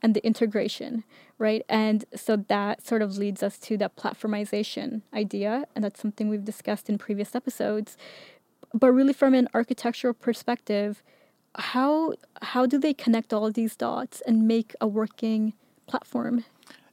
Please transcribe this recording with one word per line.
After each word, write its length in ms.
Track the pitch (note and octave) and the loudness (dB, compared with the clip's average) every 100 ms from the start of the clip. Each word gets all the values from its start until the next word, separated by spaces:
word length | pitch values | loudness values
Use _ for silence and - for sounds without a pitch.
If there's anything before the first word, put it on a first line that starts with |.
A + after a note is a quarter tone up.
and 120 | A3+ G#3 | 2 2
the 100 | - | 2
integration, 800 | A3 A3+ G#3 A3 - - A#3+ - - - - | 2 0 0 -2 -4 -8 -8 -8 -18 -18 -2
right? 260 | A3 A3 - | 0 0 0
And 360 | A3 G#3+ G#3+ - - | 0 2 0 -2 -6
so 200 | - G#3+ | -2 0
that 480 | F#3+ G3+ G3+ - - | 0 0 -2 -6 -2
sort 160 | A3+ | -2
of 160 | G#3 G3 | -2 -2
leads 260 | G3+ G3 | -4 -2
us 140 | G3+ - | -6 -6
to 180 | - G#3+ | -4 -2
that 180 | G3 - | -2 -4
platformization 1080 | G#3 - G#3+ G#3 G#3 G#3 G#3+ - - A3+ - | -8 -6 -4 -4 -4 -4 -4 -6 -8 -8 -8
idea, 520 | G#3+ G#3 G3+ G3+ A#3+ D4 A#3+ | -6 -4 -2 -2 -2 -4 -4
and 80 | |
that's 180 | G#3 - | -4 -4
something 280 | G#3+ - G#3+ | -6 -4 -2
we've 160 | G#3+ G3+ | -4 -6
discussed 440 | - - G#3+ - | -8 -6 -6 -4
in 80 | G#3 | -4
previous 380 | - G3+ G#3 B3 | -4 -6 -4 -6
episodes. 640 | B3+ - G#3 G#3+ G#3+ - - - - - _ _ - | -6 -4 -2 -2 -6 -12 -20 -20 -20 -20 _ _ -8
But 180 | A3 C4 | 4 6
really, 220 | B3+ C4+ | 8 6
from 200 | C#4 C4+ | 4 6
an 140 | C4 B3 | 6 4
architectural 600 | A3+ A#3 B3+ A#3 - B3 | 0 -2 -2 -4 -2 -2
perspective, 880 | A#3 - A3+ - A#3+ - G#3 G#3 G#3 _ _ _ _ _ - | -2 -2 -4 -4 -4 -2 -2 -2 -6 _ _ _ _ _ -10
how, 580 | - B3 C4+ D4+ D#4+ - _ - | -4 0 2 2 0 -4 _ -16
how 240 | - B3 B3+ | -4 0 2
do 120 | C#4+ | 2
they 160 | D4+ | 2
connect 400 | C#4 - A3+ - | 0 2 2 2
all 120 | G#3+ A3 | -2 -2
of 100 | A3 | 0
these 200 | A3+ - | -2 -2
dots 460 | A#3 - B3+ - - | -4 -4 -8 -6 2
and 200 | A3+ A3 | 4 4
make 280 | A3+ A3 - | 2 0 -4
a 80 | A3 | -2
working 640 | G#3+ G#3+ - A3+ A3 G#3+ - _ _ - | 0 -4 -4 -2 0 -2 -4 _ _ -8
platform? 580 | - - B3 A#3+ A#3+ - _ - - _ | -8 -6 -6 -2 -4 -4 _ -20 -20 _